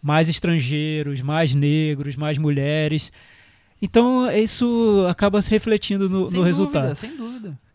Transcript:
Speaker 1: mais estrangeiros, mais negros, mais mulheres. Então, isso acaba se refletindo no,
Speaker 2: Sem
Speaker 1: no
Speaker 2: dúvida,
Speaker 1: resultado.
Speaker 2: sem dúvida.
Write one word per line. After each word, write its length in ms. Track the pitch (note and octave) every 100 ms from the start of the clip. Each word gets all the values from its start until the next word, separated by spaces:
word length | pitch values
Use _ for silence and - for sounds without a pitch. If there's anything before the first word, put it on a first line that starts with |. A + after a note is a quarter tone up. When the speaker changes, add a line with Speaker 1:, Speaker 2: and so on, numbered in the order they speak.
Speaker 1:
mais 260 | C#3+ D3+ E3
estrangeiros, 920 | D#3 F3 E3 B2 D3 D3+ D#3 C#3+ C#3
mais 320 | C3 D#3 D#3+
negros, 600 | C#3 C#3+ D3+ D#3 C#3+ C#3+ C3+
mais 220 | D3+ D3
mulheres. 720 | D3+ C#3+ C#3 D3+ D3+ D#3 - - - - _ _ _ _
Então, 500 | G3+ A3+ B3 B3+ B3+
isso 760 | G3+ A3 - A#3+ A#3 A3+ G3+ F3+
acaba 320 | F3 G3+ G3+
se 100 | G3
refletindo 580 | A3 A3+ G#3+ - G3 G3
no, 160 | F#3+ F#3
Speaker 2:
Sem 140 | F3+
Speaker 1:
no 40 |
Speaker 2:
dúvida, 20 | F3
Speaker 1:
resultado. 500 | F3+ G3 E3+ B2+ C#3
Speaker 2:
sem 200 | A3+ D4+
dúvida. 440 | A3+ B3 G#3 C#3 _